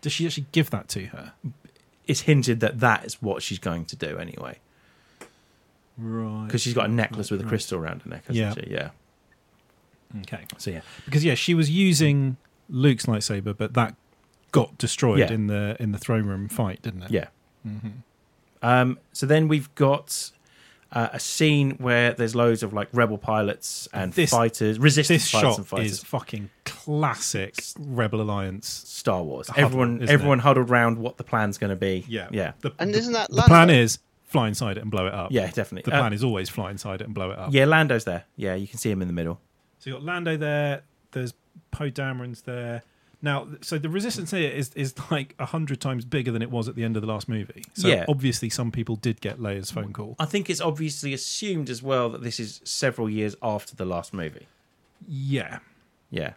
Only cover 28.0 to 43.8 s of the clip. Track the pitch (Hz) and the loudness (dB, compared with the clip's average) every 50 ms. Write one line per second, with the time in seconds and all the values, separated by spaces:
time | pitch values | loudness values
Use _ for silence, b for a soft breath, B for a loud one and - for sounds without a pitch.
28 | 117 107 104 110 110 107 104 101 98 95 92 98 - - - - - - - - | 0 2 2 0 -2 0 -2 -2 -4 -4 -6 -8 -10 -10 -12 -12 -14 -14 -14 -6
29 | - - 101 92 87 78 67 64 - - 123 143 143 135 127 131 127 120 120 117 | 0 0 0 0 0 -4 -6 -8 -10 -6 2 4 4 4 4 2 2 2 0 -2
30 | 123 117 147 139 139 143 139 123 117 143 139 131 127 120 123 120 120 117 117 113 | 4 6 6 6 6 6 2 4 6 6 6 6 4 4 4 4 6 4 2 0
31 | 113 120 - _ 120 - - 113 107 104 98 - - 101 98 92 98 98 95 92 | -4 -8 -8 _ -10 -2 0 0 0 0 -2 -2 -2 -4 -2 0 0 0 0 -2
32 | 92 - 113 107 - - - 107 92 78 - _ - 143 - - 170 196 208 214 | -4 -6 -8 -8 -8 -6 -4 -4 -4 -4 -6 _ -8 -8 -6 -4 -4 0 0 0
33 | 226 240 240 226 202 - - 131 135 - 165 170 165 180 165 127 120 110 - - | 0 0 -2 -2 -2 0 2 6 8 10 10 10 10 10 8 8 6 4 0 -4
34 | _ _ _ _ _ _ - 147 120 110 104 - 127 110 98 104 110 107 104 101 | _ _ _ _ _ _ 0 0 0 2 0 -2 -4 -4 -4 -4 -6 -4 -2 0
35 | 92 92 101 101 87 92 - 120 95 92 82 - 104 - - 95 - - 123 143 | 0 0 -2 -4 -6 0 0 0 0 0 -2 -4 -6 -4 -6 -8 -4 0 2 2
36 | 135 113 104 101 117 131 113 98 95 90 - - 104 92 101 101 - 107 95 95 | 2 2 0 0 -2 -2 -2 -2 -4 -6 -6 -6 -6 -6 -8 -10 -8 -8 -8 -8
37 | 107 113 107 104 95 92 95 - 95 - 139 135 135 143 156 160 160 143 127 113 | -8 -8 -8 -6 -6 -6 -6 -8 -6 2 4 6 6 8 6 6 6 4 2 0
38 | - - 90 85 - _ _ - - 95 92 92 98 98 - 113 - 113 104 95 | 0 -2 -6 -6 -8 _ _ -6 -4 -2 -2 -2 -4 -8 -10 -6 -2 -2 -2 0
39 | 92 90 87 87 85 82 85 85 _ _ _ _ _ _ _ _ - 135 135 131 | -2 -2 -2 -4 -4 -4 -6 -8 _ _ _ _ _ _ _ _ -14 -12 -12 -10
40 | 143 165 180 175 175 170 160 156 156 147 147 147 147 143 143 135 - _ _ _ | -8 -6 -6 -4 -2 -2 -2 -2 -2 -2 0 0 0 0 -2 -6 -8 _ _ _
41 | _ _ - 131 127 120 120 _ _ _ _ 175 _ _ - - 151 143 123 - | _ _ -8 -6 -6 -6 -8 _ _ _ _ -20 _ _ -10 -6 -6 -6 -4 -4
42 | 139 135 131 127 123 123 120 - _ - 123 123 120 120 120 117 - _ _ _ | -6 -6 -6 -8 -10 -12 -14 -14 _ -12 -10 -8 -8 -8 -8 -10 -10 _ _ _
43 | _ _ _ _ - 147 139 139 123 - 147 - - - - 156 | _ _ _ _ -4 -2 -2 -2 -2 -8 -14 -14 -10 -4 -4 -4